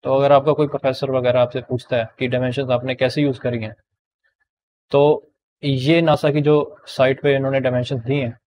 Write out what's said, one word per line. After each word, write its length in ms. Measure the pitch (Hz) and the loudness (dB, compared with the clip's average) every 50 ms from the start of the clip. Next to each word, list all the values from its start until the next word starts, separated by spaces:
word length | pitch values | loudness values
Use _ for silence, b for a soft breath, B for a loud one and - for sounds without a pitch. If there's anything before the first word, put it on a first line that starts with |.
| _ | _
तो 120 | 127 135 | 0 0
अगर 160 | 135 139 139 | 2 4 4
आपका 220 | 143 139 135 151 143 | 4 4 4 2 0
कोई 140 | 143 151 | 2 0
professor 440 | 143 - 139 - 135 127 - 143 135 | -2 -2 -4 -2 -4 -2 -2 -4 -2
वगैरह 300 | 131 131 123 123 120 127 | -2 0 0 2 2 2
आपसे 200 | 123 120 - 131 | 2 0 -2 -10
पूछता 360 | - - 131 117 - _ 127 | -6 -6 -8 -8 -4 _ -4
है 100 | 120 113 110 _ - | -4 -4 -4 _ -6
कि 80 | 127 | -4
dimensions 420 | 123 123 123 127 127 120 143 135 123 | -2 -2 -2 -2 -2 -2 -4 -2 -2
आपने 240 | 123 123 123 131 127 | -2 -2 -2 -6 -2
कैसे 260 | 123 135 127 - 151 | -2 -2 -2 0 0
यूज़ 180 | 147 143 127 - | 0 0 -2 -2
करी 240 | - 123 120 117 110 | -4 -4 -4 -4 -8
हैं, 100 | 107 113 _ _ _ _ _ _ _ _ _ _ _ _ _ _ _ _ _ _ _ _ _ _ _ | -10 -14 _ _ _ _ _ _ _ _ _ _ _ _ _ _ _ _ _ _ _ _ _ _ _
तो 400 | - 143 143 147 156 - _ _ _ _ _ _ _ _ - | 2 2 4 4 2 0 _ _ _ _ _ _ _ _ -4
ये 380 | 143 139 131 127 143 165 170 | -4 -2 -2 0 2 2 2
NASA 300 | 165 160 147 - - 147 | 4 2 0 2 0 0
की 100 | 139 151 | 0 0
जो 140 | 143 147 151 147 139 - - _ _ | 2 2 2 2 0 -2 -10 _ _
site 340 | - - - 131 131 135 135 - | -12 -2 0 2 2 2 0 0
पे 120 | 147 139 | 0 0
इन्होंने 240 | 135 135 135 135 135 | 0 0 0 -2 0
dimensions 420 | 127 127 123 123 120 - 147 123 | 0 0 -2 -2 -4 -4 -6 -6
दी 160 | 113 123 139 | -4 -2 -2
हैं 200 | 147 127 117 117 _ _ | -2 -2 -6 -8 _ _